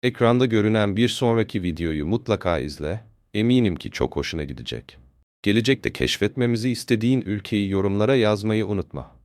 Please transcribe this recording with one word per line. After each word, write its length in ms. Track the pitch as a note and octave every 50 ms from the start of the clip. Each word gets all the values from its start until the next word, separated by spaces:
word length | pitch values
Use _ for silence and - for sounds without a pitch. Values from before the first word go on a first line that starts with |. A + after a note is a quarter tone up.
| -
Ekranda 420 | B2+ B2 - A#2+ A2+ A#2+ B2 C3
görünen 520 | B2 A2 G#2+ G#2 G#2+ A2 A2 G#2 G2+ G2
bir 120 | G#2 A#2+ A#2
sonraki 540 | - - C3+ A#2+ A2+ A2+ A2 - - G#2+ F2+
videoyu 420 | F2 E2 D#2+ E2+ E2 D#2 D2+ D2
mutlaka 540 | E2 G#2 A#2 A#2+ - G#2+ F#2+ - F2+ E2+ D2+
izle, 440 | C2 D2+ D2 D2 D2 D2+ F2+ A2 - - _ _ _ _ -
eminim 420 | G#2 A2 A#2 B2+ B2+ A#2+ G2+ E2+
ki 160 | - - -
çok 240 | - - B1 - -
hoşuna 280 | C#2+ C#2+ - - D#2+ D2+
gidecek. 540 | C#2+ C2 A#1+ A#1+ - A1+ A#1 - - - - - - _ _ _ _ _ _ -
Gelecekte 500 | G2+ G2+ A2+ A2 B2+ C3+ A#2+ - - -
keşfetmemizi 760 | - C2 B1 - - G2+ G#2 - C3+ B2 A#2+ A#2+ A2 A2 B2+
istediğin 520 | A#2+ A#2 - - B2 A2 A2+ A#2+ C3 B2+
ülkeyi 480 | - F#2 G#2 G#2 G2 - A2+ G#2 G2+ G2
yorumlara 460 | G2 G2 F#2+ G2+ G2 G2+ G#2+ A#2 C3+
yazmayı 520 | C3 A2 G#2+ G#2+ G2+ G2+ A2 A2 A2 G#2+
unutma. 480 | G2 G#2 G2 D2+ - - C#2+ - - - _ _